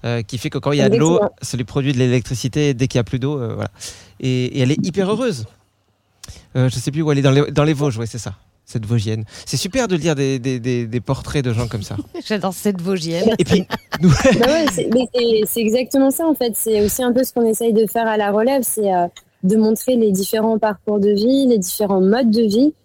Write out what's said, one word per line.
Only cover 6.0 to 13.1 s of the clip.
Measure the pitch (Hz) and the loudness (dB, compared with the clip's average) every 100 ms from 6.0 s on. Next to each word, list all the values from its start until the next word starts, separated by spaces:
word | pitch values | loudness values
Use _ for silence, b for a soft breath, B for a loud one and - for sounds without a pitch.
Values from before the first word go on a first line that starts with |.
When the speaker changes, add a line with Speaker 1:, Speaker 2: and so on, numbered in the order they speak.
| _ _ - B B 131 | _ _ -20 B B 0
Speaker 1:
Euh, | 127 | 0
je | 123 | 0
sais | 147 | -6
plus | 143 | -2
où | 156 | 0
elle | 139 | 2
est, | |
dans | 139 | 4
les, | 135 143 | 4 2
dans | 147 | 2
les | 147 | 2
Vosges, | 143 147 113 | 2 -2 -2
ouais, | 117 | -8
c'est | 123 | -8
ça, | - 98 _ _ | -12 -14 _ _
cette | _ 117 107 | _ -8 -2
Vosgienne. | 120 107 110 107 B - | -2 0 -4 -8 B -8
C'est | 135 | -6
super | 196 262 226 | -4 -2 0
de | 180 | 0
lire | 160 | 0
des, | 143 139 135 | 0 0 -2
des, | 127 127 | -4 -4
des, | 120 123 117 | -2 -2 -2
des | 120 | -4
portraits | 107 135 - 151 | -4 -6 -4 -4
de | 127 | -2
gens | 113 120 | -2 -2
comme | 104 | -6
ça. | 98 98 - | -8 -8 -8
Speaker 3:
<laughs> | 349 - | -12 -6
J'adore | 208 196 | -4 -4
cette | 180 208 190 | -2 -4 -2
Vosgienne. | 170 190 160 | -4 -4 -4